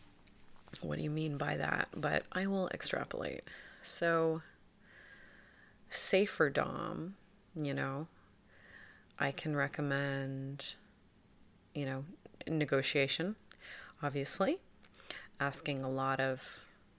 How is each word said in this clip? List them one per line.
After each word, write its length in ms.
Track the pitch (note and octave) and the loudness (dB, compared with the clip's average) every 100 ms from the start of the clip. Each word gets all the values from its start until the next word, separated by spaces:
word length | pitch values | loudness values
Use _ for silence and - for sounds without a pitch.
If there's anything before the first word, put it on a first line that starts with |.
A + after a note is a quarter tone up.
| - - - - - - - - | -20 -20 -20 -20 -20 -18 -14 -8
what 160 | D#3+ - | -4 -2
do 60 | |
you 80 | D#3 | -2
mean 260 | D#3 D#3 C#3+ | -2 -2 -2
by 180 | D3 D3 | -2 0
that? 340 | D3 - - - | 0 0 -2 -2
But 280 | - - - | 0 0 -2
I 160 | F3+ G3 | -2 0
will 200 | G3 F#3 | 0 0
extrapolate. 720 | - - - - - C#2+ - - - - - | 0 0 0 -2 -4 -4 -6 -12 -16 -18 -8
So, 600 | - - E3+ E3 E3 D#3+ - - - - - - - - - - - - - - - | 0 2 4 4 2 0 -6 -20 -20 -20 -20 -20 -20 -20 -20 -20 -20 -20 -20 -20 0
safer 600 | - - F#3+ G3+ - D3 | 6 8 8 6 4 2
dom, 680 | C#3+ - - A2 A2 E3+ G3+ - - - D#3+ | 4 0 -2 -4 -4 -6 -10 -20 -20 -12 -4
you 180 | C#3+ | -2
know, 340 | C3+ C3+ C#3 E3 - - - - - - - - - - - | 0 -2 -2 -6 -12 -20 -20 -20 -20 -20 -20 -20 -20 -16 -2
I 120 | C#3+ | -2
can 240 | - D#3 D3 | 0 -2 0
recommend, 1200 | C#3 - C#3+ C#3 C#3 C3+ C3+ C3+ C3+ C#3+ - - - - - - - - - - - | 0 0 0 0 0 -2 -4 -4 -6 -6 -8 -10 -20 -20 -20 -20 -20 -20 -20 -20 -10
you 120 | D3 C3+ | -6 -4
know, 200 | C3+ D3 - - - - | -4 -6 -14 -20 -12 -2
negotiation, 880 | D#3+ D3 C3+ C3 C#3+ C3+ - F3+ A3 - - - - - - | 0 4 4 4 4 4 2 -2 -4 -12 -20 -16 -16 -16 -6
obviously, 580 | C#3+ C#3 C3+ - G3 F#4 - - - - - - - - | -4 -2 0 2 2 0 -4 -20 -20 -20 -14 -14 -12 -2
asking 420 | C#3 - - C3+ | 0 0 0 -2
a 80 | C3 | 0
lot 300 | C3 C3+ C3+ | 0 2 2
of 460 | C3 C3 - - - - - | 2 0 -6 -14 -18 -20 -20